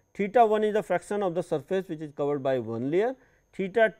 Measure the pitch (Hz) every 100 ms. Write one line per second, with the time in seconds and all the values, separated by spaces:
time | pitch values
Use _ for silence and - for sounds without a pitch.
0 | _ - 196 247 226 214 214 208 - 175
1 | - 208 196 170 - 156 - 190 185 156
2 | 156 139 143 143 131 131 110 117 131 175
3 | 233 262 _ _ _ - 196 226 220 -